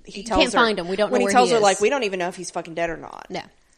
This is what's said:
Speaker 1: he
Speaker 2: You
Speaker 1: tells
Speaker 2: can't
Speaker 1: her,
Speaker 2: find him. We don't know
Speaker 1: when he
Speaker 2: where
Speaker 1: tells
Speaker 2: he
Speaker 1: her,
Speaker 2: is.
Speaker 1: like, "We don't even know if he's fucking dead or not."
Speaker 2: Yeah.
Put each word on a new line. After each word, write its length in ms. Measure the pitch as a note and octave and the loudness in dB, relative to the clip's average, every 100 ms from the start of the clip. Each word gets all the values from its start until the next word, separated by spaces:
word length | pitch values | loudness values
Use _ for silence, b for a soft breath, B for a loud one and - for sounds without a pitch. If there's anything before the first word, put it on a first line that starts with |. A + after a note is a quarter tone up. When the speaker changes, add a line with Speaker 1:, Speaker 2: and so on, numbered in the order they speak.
| - | -18
Speaker 1:
he 160 | G#3 | -14
Speaker 2:
You 20 | F#3+ | -2
Speaker 1:
tells 140 | G#3+ | 0
Speaker 2:
can't 120 | B3 | 2
Speaker 1:
her, 60 | C4+ | 2
Speaker 2:
find 200 | A#3 G3 | 2 0
him. 80 | E3+ | -4
We 80 | F#3+ | -2
don't 140 | G#3 | 0
know 40 | |
Speaker 1:
when 80 | B3 | 2
he 40 | A#3+ | 2
Speaker 2:
where 80 | |
Speaker 1:
tells 160 | B3 A#3+ | 4 4
Speaker 2:
he 40 | |
Speaker 1:
her, 40 | A#3 | 6
Speaker 2:
is. 40 | |
Speaker 1:
like, 160 | G3+ F#3+ | 4 4
"We 80 | G#3+ | 2
don't 120 | C#4 | 2
even 140 | G#3+ F#3+ | -2 -2
know 100 | F3 | -4
if 60 | F#3 | -6
he's 140 | E3+ | -10
fucking 220 | F3+ F3 | -10 -8
dead 160 | D#3+ E3+ | -4 -4
or 80 | D3+ | -6
not." 300 | C3+ - - | -12 -16 -12
Speaker 2:
Yeah. 160 | F3+ - _ _ | -12 -12 _ _